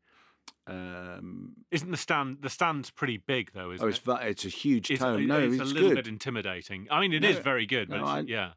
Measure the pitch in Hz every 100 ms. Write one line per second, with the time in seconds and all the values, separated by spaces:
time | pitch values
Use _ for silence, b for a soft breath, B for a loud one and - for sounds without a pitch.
0 | b b b b b - - 92 90 90
1 | 90 92 90 92 95 - _ 165 175 156
2 | - 156 135 139 135 - 170 147 120 -
3 | 139 107 - 127 101 98 90 90 110 101
4 | 123 123 117 98 98 - 143 123 101 135
5 | 127 107 117 147 127 131 135 156 190 139
6 | 113 110 139 117 98 90 - 98 104 151
7 | 196 156 202 156 139 127 110 127 101 143
8 | 139 147 156 113 92